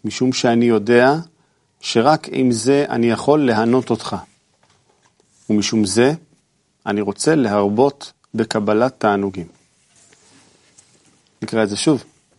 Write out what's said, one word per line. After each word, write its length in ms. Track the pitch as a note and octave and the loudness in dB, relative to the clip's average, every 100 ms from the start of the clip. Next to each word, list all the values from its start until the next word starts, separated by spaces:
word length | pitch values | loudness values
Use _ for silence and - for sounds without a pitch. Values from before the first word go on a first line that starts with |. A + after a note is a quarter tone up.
משום 280 | G#2+ - B2+ | -10 -4 -2
שאני 320 | B2+ B2 A#2 | 0 0 2
יודע 500 | A#2+ A2 G2+ A#2+ B2+ D3+ E3+ _ _ _ _ _ | 2 0 2 4 4 2 -4 _ _ _ _ _
שרק 480 | - A#2 C3 D#3 - | -4 0 2 2 -2
עם 200 | - B2+ | -2 0
זה 320 | A#2 A2+ C#3 C#3+ | 0 2 0 0
אני 220 | A#2 A#2 | 0 0
יכול 360 | A2 - D3+ C3+ | 0 0 2 2
להנות 440 | G#2+ A#2 B2+ B2 | 0 2 0 0
אותך. 260 | A2+ - F#2 - _ _ _ _ _ _ _ _ _ _ _ - | -6 -6 -12 -12 _ _ _ _ _ _ _ _ _ _ _ -4
ומשום 340 | G#2+ G2+ A2+ | -2 0 0
זה 280 | G2+ G#2+ B2+ D#3+ - _ _ _ _ _ - | 0 2 2 0 -8 _ _ _ _ _ -6
אני 140 | G#2 | -4
רוצה 340 | G2+ G2+ D3+ | -4 -4 0
להרבות 760 | D#3 A#2 G#2 G2+ G#2 C#3 - - _ _ | 0 2 0 0 2 0 0 -14 _ _
בקבלת 600 | A2+ A2 A2 G#2 G#2+ B2+ - | -6 -4 -2 0 0 0 0
תענוגים." 480 | G#2+ G2+ G2 F#2 E2+ - _ _ _ _ _ _ _ _ _ _ _ _ _ _ _ _ _ _ | 0 0 -2 -8 -14 -18 _ _ _ _ _ _ _ _ _ _ _ _ _ _ _ _ _ _
נקרא 200 | A2 A2+ | -6 -2
את 60 | G#2 | -2
זה 80 | G#2 | 0
שוב. 280 | - C3 - _ _ | 0 -2 -4 _ _